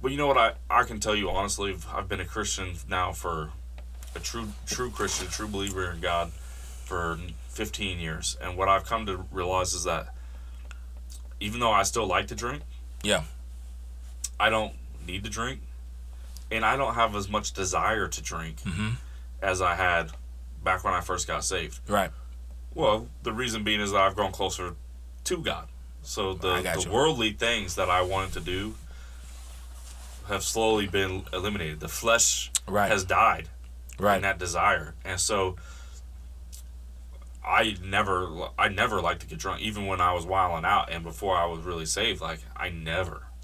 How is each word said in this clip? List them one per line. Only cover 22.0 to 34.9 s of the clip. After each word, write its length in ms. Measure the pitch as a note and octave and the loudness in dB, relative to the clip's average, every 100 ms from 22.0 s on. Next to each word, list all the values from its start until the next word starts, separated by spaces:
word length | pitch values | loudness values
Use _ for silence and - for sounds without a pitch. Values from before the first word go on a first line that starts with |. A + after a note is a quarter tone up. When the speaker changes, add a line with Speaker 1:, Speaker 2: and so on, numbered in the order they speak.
| F#2 - - - - - - - | 2 -2 -12 -12 -12 -12 -10 2
Speaker 1:
Well, 320 | C#3 A2 A#2+ - | 4 4 0 -6
the 100 | B2 | -4
reason 300 | A2 B2+ A2 | -2 -2 0
being 160 | G#2 G#2+ | 0 2
is 100 | G2+ | 2
that 100 | G2+ | 6
I've 120 | G2 F#2+ | 4 4
grown 160 | G2 | 0
closer 440 | F#2 F#2+ F2+ F2+ E2+ - - - - | 2 -2 0 -4 -6 -12 -14 -14 -8
to 140 | - F3+ | -2 0
God. 260 | D3 - - - - - | 0 -2 -6 -12 -14 -14
So 320 | - - G2 F#2 | -8 -2 0 2
the, 140 | F#2 | 2
Speaker 2:
I 120 | F#2 | 2
got 140 | F2+ E2 | 2 0
Speaker 1:
the 60 | |
Speaker 2:
you. 80 | F2+ | 2
Speaker 1:
worldly 400 | G#2+ D3+ D3+ A#2 | 4 4 4 0
things 420 | G2+ A#2 A#2 F#2 F2 | 2 0 2 -2 0
that 140 | F2+ | 4
I 140 | F2+ | 4
wanted 300 | F#2 F#2+ F#2+ | 4 2 0
to 60 | F#2 | -4
do 360 | E2 F#2 G#2+ A2 - - - - - - - - - - - - - - - | -2 -2 -2 -6 -12 -14 -14 -14 -14 -14 -14 -14 -14 -14 -14 -14 -14 -12 -2
have 160 | G2 | -2
slowly 420 | - A2+ A2 A2 G2 | 0 4 6 6 4
been 360 | G2 F#2+ F#2 F#2 | 2 2 0 -2
eliminated. 460 | F#2 G2 G2+ D#2+ D#2 | -2 0 0 -2 -4
The 80 | E2 | -6
flesh 640 | - A#2 A#2 - - - - - | -2 6 6 6 4 0 -4 0
Speaker 2:
Right. 220 | G#2 G2+ | 4 6
Speaker 1:
has 120 | G#2 | 4
died 460 | F2+ F2+ - F2 E2 - - - - - | 4 8 8 6 -2 -10 -14 -14 -14 2
Speaker 2:
Right. 200 | G2+ G2 | 4 6
Speaker 1:
in 40 | |
that 140 | G2 F2 | 4 0
desire. 560 | F2+ E2+ G2 F2+ D#2 | 0 4 4 4 0